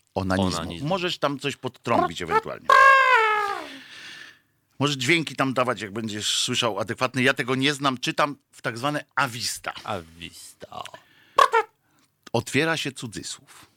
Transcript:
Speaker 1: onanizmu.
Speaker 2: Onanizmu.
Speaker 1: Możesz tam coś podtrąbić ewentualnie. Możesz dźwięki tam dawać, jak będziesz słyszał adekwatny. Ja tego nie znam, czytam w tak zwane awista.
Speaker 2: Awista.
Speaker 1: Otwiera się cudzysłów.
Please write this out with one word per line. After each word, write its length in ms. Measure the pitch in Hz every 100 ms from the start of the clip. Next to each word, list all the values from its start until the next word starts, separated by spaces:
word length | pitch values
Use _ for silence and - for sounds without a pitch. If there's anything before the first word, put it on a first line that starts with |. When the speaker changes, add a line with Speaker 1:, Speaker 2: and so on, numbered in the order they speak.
| _
Speaker 1:
onanizmu. 460 | 92 95 92 92 87
Speaker 2:
Onanizmu. 280 | 82 85 147
Speaker 1:
Możesz 300 | 190 175 -
tam 200 | 147 139
coś 180 | 143 -
podtrąbić 680 | 127 - 123 110 82 82
ewentualnie. 440 | 82 440 73 60 - 523 554 539 523 480 440 427 415 370 294 269 - - - - - - _ _ _ -
Możesz 180 | 139 135
dźwięki 400 | 123 170 147 139
tam 180 | 135
dawać, 260 | 127 127 104
jak 120 | 104
będziesz 460 | 107 110 104 101 -
słyszał 420 | - 120 117 98
adekwatny. 420 | 110 110 127 127
Ja 120 | 131
tego 200 | 135 123
nie 200 | 131 139
znam, 240 | 139 143 123
czytam 380 | 160 156 151 139 _
w 100 | -
tak 160 | 131 113
zwane 260 | 139 147 -
awista. 580 | - 135 117 98 - - -
Speaker 2:
Awista. 1000 | - 101 82 82 87 - - - - - - - _ _ _ - 523 453 427 _ _ _ _ _ -
Speaker 1:
Otwiera 440 | 117 - 131 160 156
się 160 | 143
cudzysłów. 760 | - 117 - - - - - -